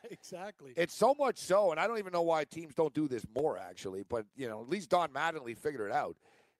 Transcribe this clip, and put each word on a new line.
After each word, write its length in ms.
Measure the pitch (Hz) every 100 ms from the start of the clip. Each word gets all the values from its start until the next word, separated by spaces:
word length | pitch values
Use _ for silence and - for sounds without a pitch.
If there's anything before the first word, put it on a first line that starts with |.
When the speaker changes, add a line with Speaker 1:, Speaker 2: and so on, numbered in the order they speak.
| 233
Speaker 1:
Exactly. 640 | 190 - 175 196 - 139 147
Speaker 2:
It's 200 | 170 -
so 180 | 226 285
much 180 | 269 -
so, 320 | - 185 202
and 100 | 156
I 60 | 196
don't 140 | 226
even 120 | 190
know 120 | 175
why 200 | 165 160 147
teams 280 | 160 165
don't 200 | 139 160 151
do 120 | 151
this 160 | 120 101 113
more, 240 | 151 98
actually, 420 | 92 92 98 95 101
but, 160 | 120 104 -
you 120 | 127
know, 120 | 110
at 60 | 117
least 200 | 190 175
Don 200 | 180 165
Mattingly 460 | 135 160 160 120 113
figured 360 | 151 139 101
it 20 | 131
out. 200 | 107 85 _ _ _ _